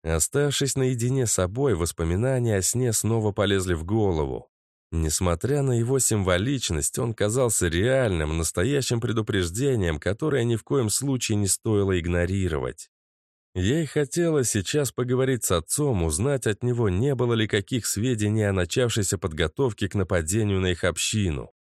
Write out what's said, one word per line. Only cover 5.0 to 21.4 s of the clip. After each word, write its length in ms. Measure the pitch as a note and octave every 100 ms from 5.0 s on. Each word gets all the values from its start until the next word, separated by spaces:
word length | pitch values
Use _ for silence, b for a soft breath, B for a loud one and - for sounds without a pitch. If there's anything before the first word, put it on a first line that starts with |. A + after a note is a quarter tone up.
| D#2+ - F2+ E2+ A#2 C#3+
на 100 | C3+
его 260 | A#2+ A#2 C3+
символичность, 1000 | - G#2+ F#2 F2+ A#2 C#3 - D#2+ - -
он 160 | B2
казался 540 | G#2+ G#2 A#2+ B2 - F2
реальным, 680 | E2+ A2+ C3 A#2+ E2+ D2+ D#2+
настоящим 640 | E2 - G#2+ C#3+ B2+ B2
предупреждением, 1000 | A#2 A2+ G#2+ G2+ F2 F#2+ C#3 A#2+ F2 D2+
которое 460 | F2+ G#2+ D#3 C#3+
ни 120 | A#2 A2+
в 80 |
коем 260 | - C#3 A2
случае 460 | - C#3 C3 - G#2+
не 100 | G2+
стоило 520 | - A2+ G#2 G2 F#2
игнорировать. 920 | E2+ F2 F2 G2 F#2 D2 B1+ A#1+ - _ _ _ _ _ _ F#2
Ей 300 | F#2 D#3 D3+
хотелось 640 | D3+ C#3 E3+ E3+ D#3 A#2+
сейчас 420 | G#2+ F#2 D3 C#3
поговорить 520 | - B2 B2+ C3 B2+
с 60 | -
отцом, 540 | F2 - - D3+ G#2
узнать 420 | E2 D#2 B2+ C#3 A#2
от 160 | G2+
него, 280 | B2 A#2+ A2
не 240 | F2+ C#3
было 180 | B2 B2
ли 160 | A2+ G#2+
каких 380 | G#2+ - B2+ -
сведений 560 | - B2 A2 G#2 A2
о 100 | G2+
начавшейся 640 | F#2+ F2+ C3 A#2+ A2 F#2+ F#2+
подготовке 720 | F#2 D#2 D#2+ - C3+ G#2 G2
к 60 |
нападению 680 | G#2 F2+ F2+ D#2 G#2+ G#2 F#2+
на 120 | F#2
их 120 | F2+
общину. 680 | F2+ E2+ - A2 F#2+ C#2